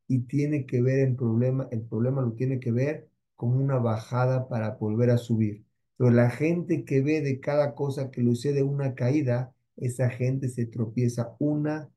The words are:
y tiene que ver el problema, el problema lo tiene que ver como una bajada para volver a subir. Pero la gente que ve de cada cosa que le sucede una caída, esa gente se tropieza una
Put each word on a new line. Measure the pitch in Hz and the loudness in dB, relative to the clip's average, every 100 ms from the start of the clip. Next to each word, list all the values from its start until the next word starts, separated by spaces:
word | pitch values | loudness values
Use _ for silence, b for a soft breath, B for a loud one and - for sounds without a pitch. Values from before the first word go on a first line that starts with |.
| - | -2
y | 131 | -2
tiene | 123 139 147 147 127 | 0 -2 0 -2 0
que | 123 | 0
ver | 127 135 | 2 4
el | 131 127 | 2 2
problema, | 117 113 127 135 131 | 0 2 2 0 -4
el | 113 | -6
problema | 113 110 123 139 | -4 -2 0 0
lo | 120 | -2
tiene | 113 131 127 | -2 -4 -2
que | 120 | -2
ver | 117 143 156 - _ _ - | 0 0 -4 -12 _ _ -6
como | 117 131 | 0 0
una | 139 131 | 2 0
bajada | 117 110 - 123 127 131 123 | 0 -2 -4 0 0 0 -2
para | 117 107 | -4 -4
volver | - 107 110 120 | -4 -2 2 4
a | 117 | 2
subir. | - 110 104 104 - _ _ - | 2 0 0 -2 -16 _ _ 0
Pero | 123 | 4
la | 117 120 | 6 4
gente | - 156 175 170 151 | 2 0 0 -2 -2
que | - 135 | 0 0
ve | 143 156 | 2 0
de | 139 127 | 0 -4
cada | 147 147 135 | -2 0 0
cosa | - 139 139 123 | 0 -4 -4 -6
que | - | 0
le | 120 | 2
sucede | 117 143 139 | 2 0 2
una | 139 143 135 | 0 0 -2
caída, | 123 123 151 127 120 127 _ _ - | 0 0 2 2 0 -4 _ _ -6
esa | 123 - 120 | -6 0 0
gente | - 127 135 131 | 0 -2 0 -2
se | - 113 | -4 -4
tropieza | 113 110 127 120 120 117 - | -4 -4 0 0 0 -6 -2
una | 147 147 151 156 139 | -2 0 -2 -4 -10